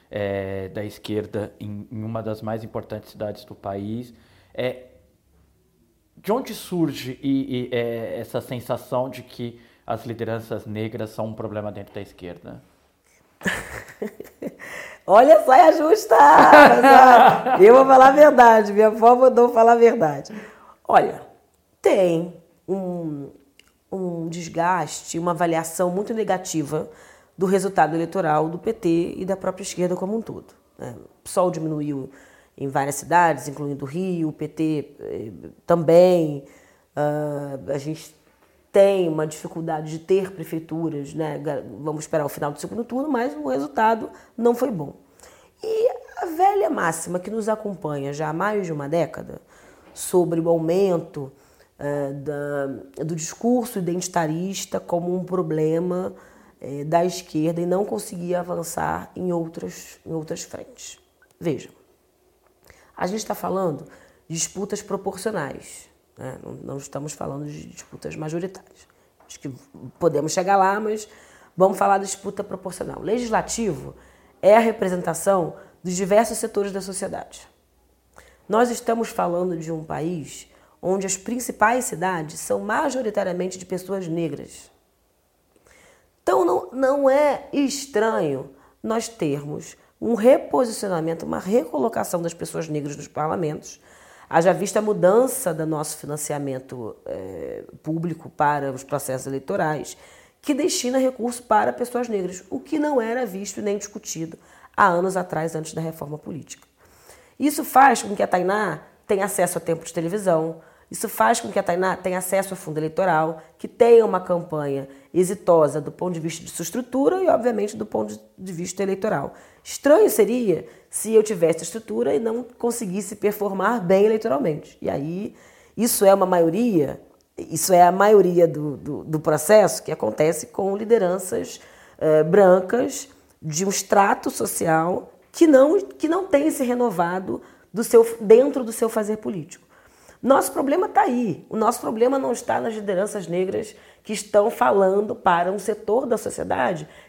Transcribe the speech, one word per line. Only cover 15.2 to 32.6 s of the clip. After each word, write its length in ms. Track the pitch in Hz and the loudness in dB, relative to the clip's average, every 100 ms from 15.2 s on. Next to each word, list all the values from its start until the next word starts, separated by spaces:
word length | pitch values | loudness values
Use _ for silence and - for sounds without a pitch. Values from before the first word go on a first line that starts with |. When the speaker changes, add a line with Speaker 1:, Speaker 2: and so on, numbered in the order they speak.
| 269 605 | 8 8
Speaker 2:
saia 280 | - 262 330 | 8 8 8
justa! 420 | 240 302 427 - - | 6 4 2 4 8
Mas, 1400 | 285 320 262 - - 240 262 269 254 240 240 190 254 247 | 10 10 10 12 12 10 10 10 12 10 10 6 2 8
ó, 40 | |
eu 100 | 196 | 10
vou 120 | 254 269 | 10 10
falar 240 | 262 262 | 10 10
a 20 | |
verdade, 600 | 294 302 254 233 220 202 | 10 8 10 10 8 6
minha 160 | 202 214 | 4 4
avó 280 | 226 226 247 | 6 6 8
mandou 340 | 262 226 240 | 6 6 4
falar 220 | 226 226 | 6 6
a 40 | 233 | 8
verdade. 560 | 233 233 156 143 - - - - - - - | 6 6 0 -2 -10 -16 -18 -20 -20 -12 2
Olha, 360 | 190 143 - - _ _ _ _ _ | 4 4 -4 -14 _ _ _ _ _
tem 540 | 392 247 180 165 175 - _ _ - | 2 4 2 2 -4 -12 _ _ -8
um, 640 | 190 185 175 165 143 139 - _ _ _ _ - | -6 -6 -8 -8 -10 -14 -18 _ _ _ _ -12
um 380 | 190 185 170 165 | -8 -6 -6 -8
desgaste, 880 | 165 165 165 170 180 147 - - 165 | -10 -10 -4 -2 -2 -4 -10 -10 -6
uma 140 | 175 | -4
avaliação 580 | 170 175 160 165 - 180 | -2 0 -2 -4 -4 -2
muito 240 | 180 208 | -2 -6
negativa 720 | 226 196 185 185 160 143 156 - - - - _ - | -4 -2 -4 -4 -6 -4 -6 -8 -14 -20 -20 _ -4
do 120 | 185 | 0
resultado 480 | 196 190 185 156 165 | 0 0 2 2 0
eleitoral 520 | 165 190 165 151 160 | -4 -2 0 0 0
do 120 | 175 | -4
P 140 | - | -6
T 420 | 226 170 165 175 - | -4 0 0 -2 -6
e 80 | 185 | -6
da 100 | 190 | -4
própria 280 | 185 185 | -6 -6
esquerda 320 | 196 - 180 180 | -10 -4 -2 -2
como 200 | 190 226 | -4 -6
um 60 | |
todo, 320 | 214 110 - _ _ - | -8 -14 -16 _ _ -16
né? 180 | 127 113 | -14 -14
O 200 | - _ | -20 _
psol 260 | - 196 180 | -6 -2 0
diminuiu 640 | 160 160 151 147 139 131 - - _ _ | -2 -6 -6 -6 -6 -10 -16 -20 _ _
em 120 | - | -10